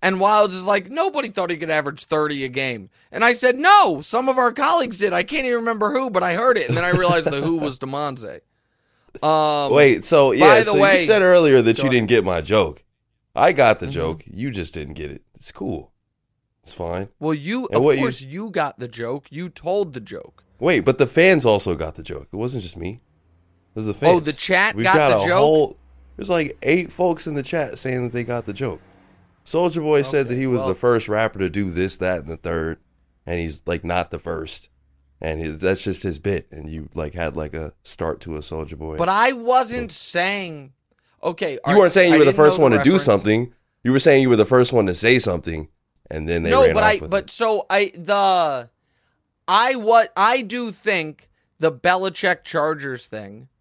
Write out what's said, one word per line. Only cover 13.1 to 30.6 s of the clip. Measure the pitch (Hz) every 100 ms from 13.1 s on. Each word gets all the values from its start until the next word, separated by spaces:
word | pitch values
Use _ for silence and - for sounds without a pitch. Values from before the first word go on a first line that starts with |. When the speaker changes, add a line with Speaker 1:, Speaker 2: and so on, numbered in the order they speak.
| _ _
Speaker 2:
I | - 156
got | 143 123 107
the | 92
Speaker 1:
Mm-hmm. |
Speaker 2:
joke. | 135 80 156 -
You | - 131
just | 107 80
didn't | - 71
get | 73 73
it. | 69 _
It's | _ -
cool. | - 294 82 - _ _ _ _ _ _ _
It's | -
fine. | - 87 87 98 _
Speaker 1:
Well, | 151
you, | 156 143 240 262
Speaker 2:
And | 147
Speaker 1:
of |
Speaker 2:
what | 139 139
you |
Speaker 1:
course, | 131 123
you | 131 160 220
got | 175 147 -
the | 123
joke. | 113 117 139 _
You | 143 175
told | - 156 196 185
the | 127
joke. | 101 95 - _ _ _
Speaker 2:
Wait, | 135 143
but | 95 131
the | 131
fans | - 180 175 123
also | 104 98 82
got | 80
the | 76
joke. | 80 76 69
It | 95
wasn't | 120 131
just | 90 -
me. | 85 117 _ _ _ _ _ _ _
It | -
was | 110
the |
Speaker 1:
Oh, | 98 143 175
Speaker 2:
fans. |
Speaker 1:
the | 151
chat | 147 - 185 208
Speaker 2:
We | 104
Speaker 1:
got | 185 185
Speaker 2:
got | 147
Speaker 1:
the | 113
Speaker 2:
a | 98
Speaker 1:
joke? | 175
Speaker 2:
whole, | 147 156 143 - _ _ _ -
there's, | -
like, | 175 147 -
eight | - 165 175
folks | - 180 170 -
in |
the | 147
chat | 135 170 143 -
saying | 131 127
that | 123
they | 117
got | 117 120 113
the |
joke. | 98 127 82 _ _ _ _ _ _
Soulja | - 156 180 160
Boy | 151 151
said | 135 147 131
Speaker 1:
Okay, |
Speaker 2:
that | 127
he | 131
was | 123